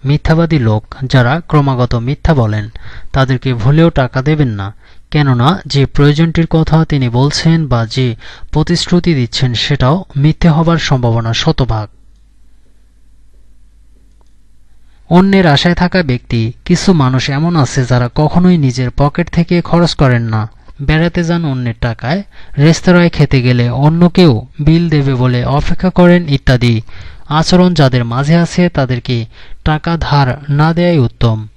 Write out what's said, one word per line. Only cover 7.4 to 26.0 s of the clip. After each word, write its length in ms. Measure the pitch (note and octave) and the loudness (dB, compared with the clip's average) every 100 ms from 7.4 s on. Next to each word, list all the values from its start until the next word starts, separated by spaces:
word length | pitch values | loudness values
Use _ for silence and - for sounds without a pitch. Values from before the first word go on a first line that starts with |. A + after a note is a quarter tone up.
| E3 E3 D3+ | 0 0 0
বা 100 | B2 A2+ C3 | -2 -2 -2
যে 120 | B2+ A2+ - - - | -4 -4 -12 -16 -6
প্রতিশ্রুতি 580 | - D#3 F3 - F3 F3+ D3+ | -4 -2 -2 0 0 0 -2
দিচ্ছেন, 320 | A#2+ - C3 A#2 | -2 -2 -2 -2
সেটাও 320 | - C#3+ B2+ F3 F#3 C#3 | -4 0 0 0 -4 -2
মিথ্যে 260 | D3 D#3+ E3+ D3+ | 0 2 2 2
হবার 240 | E3 E3 - | 2 0 0
সম্ভাবনা 420 | C3+ A#2+ A#2 A2+ A2+ | -2 0 -2 -2 -4
শতভাগ। 460 | - D3+ B2+ A2 G#2+ _ - _ _ _ - - - - _ _ - - - - - - - _ - - _ _ - - - - - - - - - E3+ | -2 -2 -2 -2 -6 _ -20 _ _ _ -20 -20 -20 -20 _ _ -20 -20 -20 -20 -20 -20 -20 _ -20 -20 _ _ -20 -20 -20 -20 -20 -20 -20 -20 0 2
অন্যের 280 | G3 G3 F3 C#3+ | 4 4 4 2
আশায় 220 | F3+ F3 | 2 0
থাকা 180 | F3+ F#3 D#3+ | 0 0 -2
ব্যক্তি। 320 | B2 - A#2 A2+ - - | -4 -4 -4 -4 -6 -2
কিছু 220 | F3 - F3 | 0 2 2
মানুষ 200 | C3 C3 - C#3 | 2 0 -2 -2
এমন 160 | E3 F3 | -2 0
আছে 180 | C3+ - B2 | -2 -2 0
যারা 160 | B2 B2 - | 0 -2 -2
কখনোই 380 | D#3 - F3+ F3+ C3+ | 0 2 2 2 0
নিজের 240 | A#2+ B2+ - | -2 -4 0
পকেট 280 | C#3+ - E3+ - | -2 -2 -4 -2
থেকে 180 | E3+ F3 E3 | 0 -2 0
খরচ 220 | E3+ E3+ - | 0 0 2
করেন 220 | C#3 A#2+ A#2 A2 | 0 2 -2 -4
না। 80 | G#2 - - - C#3 | -6 -10 -20 -8 -2
বেড়াতে 340 | D#3 E3+ E3+ E3 | 0 0 -2 -2
যান 160 | E3+ E3 | -2 -2
অন্যের 260 | C3 B2 A2+ A#2+ | -4 -6 -6 -6
টাকায়, 360 | A2+ A#2 F3 G3+ - - - | -6 -6 -6 -8 -16 -12 0
রেস্তোরাঁয় 480 | D3 E3 - F3+ E3+ - | 2 2 4 4 4 2
খেতে 220 | C#3+ C3 B2 | 0 2 2
গেলে 200 | B2 A#2+ A#2+ D3 | 0 0 2 0
অন্য 160 | E3 F3 F#3+ | 4 2 4
কেউ 160 | F3 A#2 B2+ - D3 | 4 2 -4 -4 2
বিল 180 | D#3+ E3+ | 2 2
দেবে 200 | D#3 C#3 C3 | 0 0 0
বলে 160 | B2+ B2 B2 C#3 | 0 0 -2 -2
অপেক্ষা 340 | - E3+ F#3 | 0 0 0
করেন 220 | - | 4